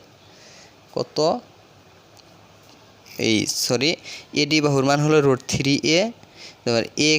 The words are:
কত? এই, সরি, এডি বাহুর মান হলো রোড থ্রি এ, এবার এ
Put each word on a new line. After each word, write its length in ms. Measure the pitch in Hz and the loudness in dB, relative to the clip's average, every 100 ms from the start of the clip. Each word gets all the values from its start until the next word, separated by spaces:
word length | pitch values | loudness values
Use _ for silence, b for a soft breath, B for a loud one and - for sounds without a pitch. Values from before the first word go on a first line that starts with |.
| - - B B B B B B - - | -10 -20 B B B B B B -10 -8
কত? 220 | - - 156 240 - - - - - - - - - - - - - - - - - - | -6 -2 -2 -2 -8 -20 -20 -20 -20 -20 -20 -20 -20 -20 -20 -20 -20 -20 -20 -20 -18 -6
এই, 200 | 113 107 - - - | 0 0 -2 -4 -2
সরি, 260 | 120 151 - B B B - | -2 -2 -4 B B B -4
এডি 160 | 143 156 147 | 0 2 2
বাহুর 200 | 139 135 | 2 2
মান 100 | 143 151 | 2 2
হলো 120 | 156 | 4
রোড 180 | 139 127 - | 4 0 -2
থ্রি 280 | - 139 139 | -4 0 0
এ, 180 | 147 165 226 - - B B B 123 | 2 0 0 -6 -20 B B B -2
এবার 160 | 117 - - | -2 -2 0
এ 120 | 151 | 2